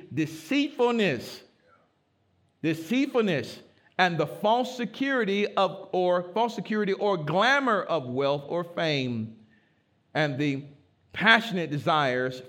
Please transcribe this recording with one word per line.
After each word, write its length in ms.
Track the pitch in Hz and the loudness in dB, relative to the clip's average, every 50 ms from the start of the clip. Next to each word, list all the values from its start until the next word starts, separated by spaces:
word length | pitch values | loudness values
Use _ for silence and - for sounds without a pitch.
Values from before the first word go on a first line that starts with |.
| - - | -14 -8
deceitfulness, 1300 | - 135 156 143 - - - - 262 285 285 285 285 - 240 240 240 226 208 180 135 110 - - - - - - _ _ _ _ _ _ _ _ _ _ _ _ _ _ _ _ _ _ _ _ _ - | -4 -4 -2 -4 -4 -10 -4 0 0 0 0 0 0 0 2 2 4 2 2 2 0 -2 -6 -10 -14 -18 -20 -20 _ _ _ _ _ _ _ _ _ _ _ _ _ _ _ _ _ _ _ _ _ -6
deceitfulness 960 | - 156 160 160 - - 226 262 277 285 - 247 220 196 170 135 113 - - - - - _ _ _ _ _ | -4 -2 -2 -2 -2 -2 0 0 0 2 2 0 2 2 0 0 -2 -6 -10 -18 -20 -20 _ _ _ _ _
and 220 | - 185 180 170 156 | 2 2 2 2 0
the 80 | 151 | -2
false 500 | 143 - - - 208 226 247 254 247 - | -2 -2 -2 2 2 2 2 0 -2 -4
security 680 | - 240 - - - 269 277 277 254 226 190 196 202 208 202 - | -6 -6 -6 -4 -4 -2 0 0 0 0 0 0 0 0 0 0
of, 340 | 196 196 180 190 - - - | 0 0 0 0 -6 -10 -4
or 320 | - 185 180 180 175 180 175 180 175 | -2 0 2 2 2 2 0 -2 0
false 200 | 214 233 233 220 | 0 0 0 0
security 380 | 214 180 - 220 214 208 190 | -4 -4 -2 0 0 2 0
or 240 | 190 - 196 208 196 | 0 0 2 0 0
glamour 680 | 175 151 147 156 190 214 247 269 285 277 247 214 190 - | 0 0 0 2 4 4 4 4 4 2 2 2 0 0
of 220 | - 165 156 131 | 0 -2 -2 -2
wealth 380 | 123 123 135 139 139 143 143 143 - | -4 -2 0 0 2 0 0 -2 -4
or 140 | 165 170 | -4 -4
fame 720 | 175 170 - - 170 156 151 139 131 123 120 113 110 113 - - - _ _ _ _ _ _ _ _ _ _ _ _ _ | -4 -4 -4 -2 0 0 0 0 0 -2 -2 -4 -6 -8 -10 -16 -20 _ _ _ _ _ _ _ _ _ _ _ _ _
and 240 | - 143 156 147 135 127 | -2 -2 0 0 0 0
the 240 | 147 147 135 135 143 - - _ _ _ _ _ _ _ - | -2 -2 -2 -4 -6 -12 -18 _ _ _ _ _ _ _ -6
passionate 560 | - 175 220 226 226 220 226 175 185 165 147 | 2 4 6 6 6 4 0 -2 -2 -2 -2
desires 680 | 147 147 113 170 160 156 147 131 127 127 127 131 127 127 - | -4 -2 0 2 4 4 4 2 0 0 -2 -2 -4 -6 -10